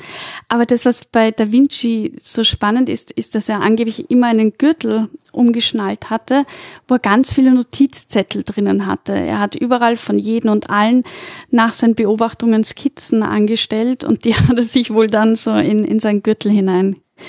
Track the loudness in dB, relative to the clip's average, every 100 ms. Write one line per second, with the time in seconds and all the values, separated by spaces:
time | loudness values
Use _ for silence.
0 | -18 -16 -16 -14 -4 -2 0 2 0 -2
1 | 0 2 2 0 2 4 2 0 -2 -2
2 | -4 -8 -6 -2 0 0 0 0 0 -4
3 | -8 -10 -6 -4 -4 -2 0 0 0 -6
4 | 0 2 4 4 2 2 0 0 -2 -2
5 | -4 -8 _ 0 2 2 -2 -2 -4 -6
6 | -6 -6 0 0 0 -8 -20 -12 -2 0
7 | 2 2 2 2 4 4 2 0 0 -2
8 | -4 -2 -2 -6 -6 -4 0 0 -2 -6
9 | -4 -4 -2 -2 -4 -4 -2 2 2 0
10 | -2 -2 -2 0 0 0 0 0 2 2
11 | 0 -10 -18 -18 0 2 2 2 2 2
12 | 0 0 -2 -2 0 2 0 -8 -16 -14
13 | -6 -4 -2 0 0 0 -2 -2 -2 -4
14 | -4 -2 0 2 2 2 0 -2 0 0
15 | 2 2 2 0 0 0 2 0 0 0
16 | 0 0 0 0 2 2 2 2 0 -2
17 | _ -20